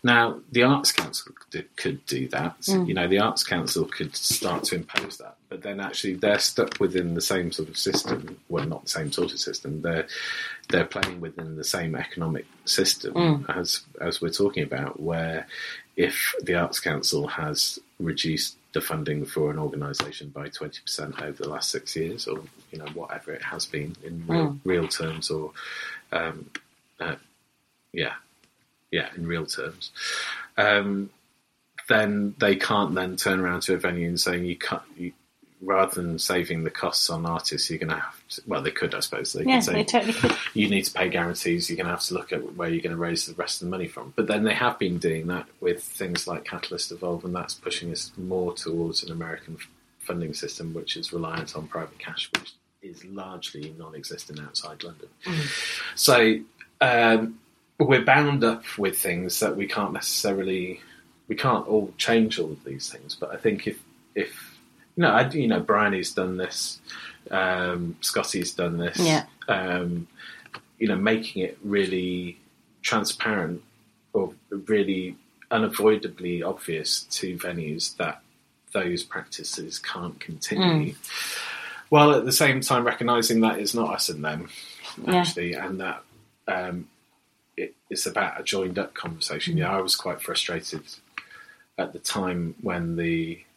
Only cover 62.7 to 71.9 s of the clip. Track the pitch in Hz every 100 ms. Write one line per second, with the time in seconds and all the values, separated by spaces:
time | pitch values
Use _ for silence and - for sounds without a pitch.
62.7 | 69 - - 71 - 90 90 113 101 107
63.7 | - - _ _ 104 - - - - _
64.7 | _ _ - 165 107 135 160 117 92 -
65.7 | 104 104 95 90 - 92 92 90 - -
66.7 | - - - - - - 95 92 92 90
67.7 | 87 85 85 - 110 - 95 87 - 87
68.7 | 85 85 - 170 156 - _ - 98 92
69.7 | 90 87 87 85 - - - - - _
70.7 | _ 110 92 107 113 110 98 92 - 101
71.7 | 101 95